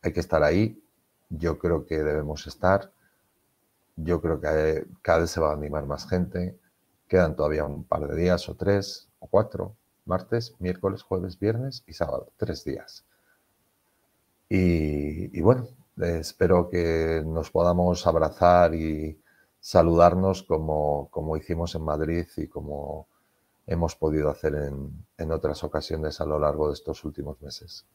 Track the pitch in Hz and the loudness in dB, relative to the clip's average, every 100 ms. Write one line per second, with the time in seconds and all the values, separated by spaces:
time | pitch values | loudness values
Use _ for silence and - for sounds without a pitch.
0 | 90 85 85 80 76 87 110 - _ _ | -4 -4 0 2 4 4 0 -4 _ _
1 | _ _ _ 80 82 76 90 82 - 78 | _ _ _ -4 -4 -2 0 0 -2 -2
2 | 76 76 73 73 - - 92 98 - _ | -2 -2 -4 -8 -10 -2 2 2 0 _
3 | _ _ _ _ _ _ _ _ _ - | _ _ _ _ _ _ _ _ _ -8
4 | 80 85 82 78 76 78 78 78 - - | -2 0 0 -2 0 2 2 0 -4 -8
5 | - 82 82 - 78 73 73 73 71 71 | 2 4 4 0 0 0 -4 -6 -6 -8
6 | - 90 90 90 90 - _ _ _ _ | -2 -2 0 -2 -6 -8 _ _ _ _
7 | _ 92 85 71 76 76 73 71 76 73 | _ 4 4 2 -2 0 -4 -8 -4 -4
8 | 73 76 90 87 - - 92 101 98 - | -2 0 2 2 -2 -4 0 0 -2 -12
9 | _ _ - 98 110 92 92 107 _ _ | _ _ 0 2 2 -4 -8 -10 _ _
10 | - 92 - 117 117 _ 90 90 98 98 | -4 -4 -2 -4 -4 _ -6 -2 -2 -4
11 | - 95 90 90 104 113 135 - - 78 | -6 -4 -4 -2 -2 -2 -4 -10 -18 -6
12 | 82 - - _ 85 76 - 65 - - | -4 -4 -8 _ -8 -6 -8 -10 -10 -20
13 | _ _ _ _ _ _ _ _ _ _ | _ _ _ _ _ _ _ _ _ _
14 | _ _ _ _ _ 98 92 85 76 73 | _ _ _ _ _ 2 4 4 2 -2
15 | 73 78 92 - 85 127 117 - _ - | -4 -6 -8 2 4 4 0 -14 _ -4
16 | 85 82 80 - 92 92 87 90 85 82 | -2 -2 -6 0 4 4 4 0 0 0
17 | 80 82 76 80 78 82 87 87 90 87 | 0 0 -2 -4 -2 2 2 4 2 2
18 | 87 80 78 - 87 90 87 80 80 78 | 2 2 0 4 6 8 6 4 -2 -4
19 | 78 76 _ _ _ _ - 92 82 85 | -6 -10 _ _ _ _ 2 4 6 8
20 | 87 85 95 92 - 80 78 76 76 73 | 8 6 0 0 -2 -2 0 -2 0 -2
21 | 71 - 78 78 - 82 85 82 78 76 | -4 -8 -4 -6 -4 -6 -4 -6 -4 -2
22 | 78 85 85 - 76 - 73 73 71 78 | -2 -2 -4 -8 -10 -10 -10 -10 -8 -12
23 | - _ _ _ _ _ - 85 82 - | -14 _ _ _ _ _ -6 -2 -2 0
24 | 78 78 73 73 78 73 71 69 71 76 | 0 2 0 -2 -2 -2 -4 -6 -10 -12
25 | - - 78 80 76 71 78 78 - 80 | -18 -10 -6 -4 -4 -6 -4 -6 -4 -6
26 | 78 - 76 76 76 76 76 71 - 76 | -6 -6 -2 0 0 0 -2 -4 -8 -8
27 | 76 73 71 76 73 - 90 - _ | -10 -10 -12 -10 -14 -16 -18 -20 _